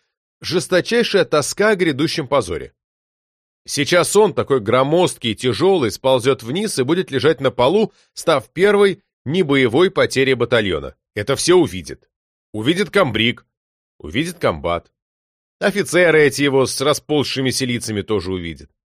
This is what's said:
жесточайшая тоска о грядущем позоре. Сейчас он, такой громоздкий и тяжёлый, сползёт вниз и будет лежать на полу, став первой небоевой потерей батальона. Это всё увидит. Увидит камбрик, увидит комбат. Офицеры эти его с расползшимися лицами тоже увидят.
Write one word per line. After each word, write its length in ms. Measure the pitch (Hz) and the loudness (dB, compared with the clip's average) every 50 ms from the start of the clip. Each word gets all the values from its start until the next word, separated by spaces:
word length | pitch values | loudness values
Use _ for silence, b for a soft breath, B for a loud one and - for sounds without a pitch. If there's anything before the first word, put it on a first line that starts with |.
| _ _ _ _ _ _ _ _ | _ _ _ _ _ _ _ _
жесточайшая 840 | - 95 160 180 165 - 185 175 - - 226 240 226 - - 190 156 | -10 -6 -4 -4 -2 0 0 -2 0 0 0 0 0 2 2 0 2
тоска 460 | - 160 151 135 - - - 202 220 | 2 0 -2 -2 -2 -2 -2 0 0
о 60 | 214 | 2
грядущем 520 | 175 185 165 139 123 160 156 - 170 143 123 | 0 0 -2 0 -2 -4 -4 -4 -6 -4 -2
позоре. 440 | 143 135 101 85 87 71 64 - - _ _ _ _ _ _ _ _ _ _ _ _ _ _ _ _ _ _ | -2 -2 -2 -2 -6 -8 -10 -12 -18 _ _ _ _ _ _ _ _ _ _ _ _ _ _ _ _ _ _
Сейчас 480 | - - 139 143 - 175 180 156 - - | -8 -6 -4 -2 2 2 2 2 2 2
он, 200 | 202 214 185 135 | 2 2 2 2
такой 260 | 123 107 - 139 131 | -2 -2 0 -2 -2
громоздкий 720 | 101 107 117 127 135 143 160 175 180 151 - - - 117 101 | 0 0 2 2 2 2 2 2 2 0 -2 -4 -6 -6 -6
и 40 | |
тяжёлый, 540 | - - 131 110 95 170 190 196 175 127 104 | -2 -2 -2 -2 2 2 2 2 2 0 -2
сползёт 520 | - - - 131 131 127 107 135 131 - 110 | -4 -2 0 2 2 2 2 0 0 0 -4
вниз 360 | 113 139 190 220 202 - 143 | -6 -6 -4 -4 -4 -2 -2
и 40 | 127 | -2
будет 280 | 127 170 185 180 - | 0 0 -2 -2 -4
лежать 300 | 135 131 - 156 160 - | -4 0 0 2 0 2
на 100 | 135 127 | 0 -2
полу, 420 | - - 120 139 180 214 220 - b b b b b | 0 2 2 2 2 2 0 0 b b b b b
став 360 | - - 170 156 135 - - | -6 -2 0 0 0 -2 -6
первой 520 | _ 160 185 208 202 202 208 196 170 - _ _ _ _ _ | _ 0 2 2 4 4 4 2 2 -2 _ _ _ _ _
небоевой 640 | 127 156 190 180 139 139 135 131 117 107 151 180 190 | -4 -2 -2 0 2 2 2 2 4 4 4 2 2
потерей 440 | 190 151 127 - - 127 135 131 131 | 2 0 0 0 0 0 2 2 2
батальона. 640 | 117 120 117 123 113 107 95 82 73 69 67 - _ _ _ _ | 0 0 0 0 0 0 0 -2 -4 -6 -10 -14 _ _ _ _
Это 200 | 104 104 - 139 | -8 -4 -4 -4
всё 200 | - - - 180 | -2 2 4 4
увидит. 540 | 185 156 92 95 92 76 - 67 - _ _ _ _ _ _ _ _ _ _ - | 4 4 2 -2 -8 -12 -14 -16 -18 _ _ _ _ _ _ _ _ _ _ -12
Увидит 380 | 107 110 139 175 180 208 - | -4 -2 -2 0 0 -4 -2
камбрик, 560 | - 202 185 131 98 107 110 123 120 - _ _ _ _ _ _ _ _ _ _ _ _ | 0 0 0 0 0 0 0 0 -2 -4 _ _ _ _ _ _ _ _ _ _ _ _
увидит 400 | - 76 85 123 165 180 170 - | -16 -8 -6 -6 -6 -6 -6 -4
комбат. 540 | - 120 90 73 69 85 85 82 - _ _ _ _ _ _ _ _ _ _ _ _ _ _ _ | -4 -4 -4 -2 -4 -4 -4 -4 -6 _ _ _ _ _ _ _ _ _ _ _ _ _ _ _
Офицеры 640 | - 208 190 208 160 - 151 175 180 165 156 156 151 | -4 -2 -2 -2 -4 -2 0 2 2 4 4 4 4
эти 200 | 139 - 131 143 | 2 2 0 0
его 240 | 143 131 135 127 | 2 2 2 2
с 140 | - - - | 0 -2 -2
расползшимися 840 | 135 147 143 - - - 151 147 127 - - 135 135 127 113 - 135 | -2 -2 -2 -2 -2 -2 -2 -2 -2 -2 -4 -4 -4 -2 -2 -2 -4
лицами 380 | 123 120 113 - 113 107 101 92 | -4 -4 -6 -6 -6 -6 -6 -4
тоже 300 | - 110 98 85 92 95 | -2 -4 -4 -2 -4 -6
увидят. 380 | 90 85 85 78 71 76 - _ _ _ _ | -6 -8 -10 -12 -14 -18 -20 _ _ _ _